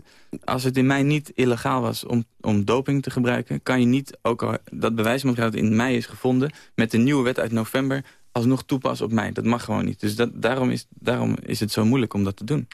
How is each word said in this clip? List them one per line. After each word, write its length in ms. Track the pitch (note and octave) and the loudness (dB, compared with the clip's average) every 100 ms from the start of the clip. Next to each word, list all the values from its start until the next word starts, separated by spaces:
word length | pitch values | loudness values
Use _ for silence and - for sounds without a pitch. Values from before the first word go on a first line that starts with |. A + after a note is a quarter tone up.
| - - - - | -20 -20 -16 -12
als 200 | - B2+ | -4 -2
het 140 | B2+ C3 | 0 2
in 80 | C3 | 2
mei 180 | C#3 | 4
niet 280 | C#3 D3+ D3 - | 2 0 -2 0
illegaal 460 | B2+ A#2 C3+ C3 | 2 2 0 0
was 240 | A#2 A#2 - | -2 -4 -2
om, 200 | A#2+ A2+ _ | -2 -2 _
om 240 | - G#2 G2+ | -2 0 2
doping 380 | A#2+ C3+ C#3 | 0 2 -2
te 60 | C3 | -2
gebruiken... 520 | B2+ B2 A#2+ A#2 C#3+ | -2 0 0 -2 -6
kan 160 | - B2+ | -2 2
je 60 | A#2+ | 4
niet, 320 | C3 C#3 - | 2 0 -6
ook 220 | - A#2 | -4 -2
al 140 | A2+ A2 - | -2 -4 -6
dat 240 | - A2 A2+ | -4 -2 0
bewijsmateriaal 560 | A2 C3 C3 A#2 A2+ | 0 0 0 0 0
dat 80 | A2 | 0
in 160 | A2 A2 | 0 2
mei 220 | B2+ B2 | 2 0
is 80 | A2+ | -4
gevonden... 460 | G#2+ C3 B2+ C#3+ - - - | -4 0 2 0 -4 -12 -2
met 160 | A2+ | 0
de 60 | A2+ | 2
nieuwe 260 | B2 D3 | 4 4
wet 160 | B2 B2+ | 2 0
uit 120 | A2+ | -2
november 520 | A2+ A2 C3 C3+ C#3 - - - | -2 -2 -2 0 -2 -6 -18 -8
alsnog 320 | B2 A#2 C3 - | 0 2 2 0
toepassen 400 | C#3 C3 B2 A2+ | -2 -2 -2 -2
op 60 | |
mei. 200 | A2+ G2+ | 0 -2
Dat 140 | F#2 A2 | -2 0
mag 180 | A#2+ | -2
gewoon 220 | - G#2 F#2+ | -2 -2 -2
niet. 140 | G2 | -2
Dus 160 | G#2 G#2+ | -4 0
dat, 140 | A#2+ | -2
daarom 360 | - A2+ C3 B2+ | 0 0 2 0
is, 160 | B2 - | -2 -6
daarom 480 | - A#2+ B2 A#2 G#2+ - | -8 -2 0 0 -2 -4
is 140 | A2 | -4
het 120 | G#2+ | -2
zo 140 | - A2 | 2 2
moeilijk 280 | C3 A2 | 4 2
om 100 | G2+ | 0
dat 120 | G2 G2 | -2 -2
te 60 | |
doen. 240 | A2 D3 A#2+ | -4 -4 -4